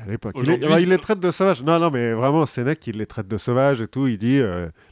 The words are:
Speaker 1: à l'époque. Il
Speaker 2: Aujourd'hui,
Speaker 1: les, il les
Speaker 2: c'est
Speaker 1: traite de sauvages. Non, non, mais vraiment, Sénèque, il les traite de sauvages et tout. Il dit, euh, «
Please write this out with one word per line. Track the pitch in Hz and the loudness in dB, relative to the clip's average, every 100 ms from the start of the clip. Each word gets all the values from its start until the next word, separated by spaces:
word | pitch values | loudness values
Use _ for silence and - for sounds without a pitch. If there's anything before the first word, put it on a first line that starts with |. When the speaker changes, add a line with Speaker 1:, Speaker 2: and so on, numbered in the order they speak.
| 107 | -6
Speaker 1:
à | |
l'époque. | 110 110 131 | -8 -8 -4
Il | |
Speaker 2:
Aujourd'hui, | 131 180 151 | 0 2 4
Speaker 1:
les, | 160 | 2
il | 180 | 4
les | 185 | 2
Speaker 2:
c'est | |
Speaker 1:
traite | - 208 | 0 -2
de | 180 | -2
sauvages. | - 190 123 | 2 0 2
Non, | 143 170 | 2 2
non, | 165 | 2
mais | 131 117 | 0 -2
vraiment, | 113 131 156 143 | 0 2 2 0
Sénèque, | - 123 160 - | -2 -4 -4 -6
il | 107 | -8
les | 214 | -8
traite | - 95 | -8 -6
de | 107 | -6
sauvages | - 123 139 127 | -2 2 2 0
et | 107 | -4
tout. | 131 135 | -2 -2
Il | 104 | 0
dit, | 113 139 | 0 2
euh, « | 110 90 85 - _ | 2 -2 -8 -10 _